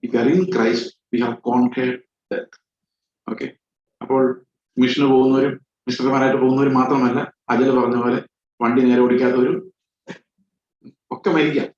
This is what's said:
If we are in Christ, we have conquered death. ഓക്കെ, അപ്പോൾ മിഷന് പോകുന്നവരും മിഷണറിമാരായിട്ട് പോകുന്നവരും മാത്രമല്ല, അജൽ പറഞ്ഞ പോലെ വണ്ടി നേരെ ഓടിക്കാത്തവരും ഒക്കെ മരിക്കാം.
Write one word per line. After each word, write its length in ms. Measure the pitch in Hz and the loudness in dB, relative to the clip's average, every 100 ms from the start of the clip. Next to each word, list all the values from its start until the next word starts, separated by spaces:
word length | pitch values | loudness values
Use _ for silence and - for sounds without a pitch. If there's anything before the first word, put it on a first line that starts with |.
If 80 | 117 | -4
we 60 | 120 | -2
are 80 | 123 | 0
in 100 | 180 185 117 | 0 0 0
Christ, 320 | 113 117 - _ _ | 0 -2 -6 _ _
we 60 | 117 | -4
have 120 | 117 117 120 | -4 -4 -4
conquered 460 | 123 123 131 127 123 _ _ _ | 0 0 0 -4 -6 _ _ _
death. 220 | - - - _ _ _ _ _ _ - | -10 -10 -20 _ _ _ _ _ _ -14
ഓക്കെ, 160 | 113 135 - _ _ _ _ | -10 -10 -14 _ _ _ _
അപ്പോൾ 200 | - 131 127 127 _ _ _ - | -4 0 0 -2 _ _ _ -2
മിഷന് 260 | 127 135 143 | 0 2 2
പോകുന്നവരും 420 | 131 131 135 143 135 _ _ - | 4 4 2 0 -4 _ _ -10
മിഷണറിമാരായിട്ട് 520 | 123 131 135 131 113 | -4 -2 0 0 2
പോകുന്നവരും 320 | 131 131 135 131 | 2 2 2 2
മാത്രമല്ല, 400 | 127 139 123 123 147 _ - | 2 2 0 0 -6 _ -4
അജൽ 180 | 120 131 127 | 0 2 2
പറഞ്ഞ 180 | 117 123 120 | 0 0 -2
പോലെ 140 | 120 - _ _ _ | -2 -6 _ _ _
വണ്ടി 180 | 120 123 127 | 0 2 4
നേരെ 140 | 123 123 | 4 4
ഓടിക്കാത്തവരും 520 | 127 127 127 123 - - _ _ _ - - _ _ _ _ _ _ - _ _ - | 2 2 2 0 -2 -8 _ _ _ -20 -20 _ _ _ _ _ _ -20 _ _ -6
ഒക്കെ 140 | 208 160 | -2 0
മരിക്കാം. 320 | 151 143 - | 0 -2 -6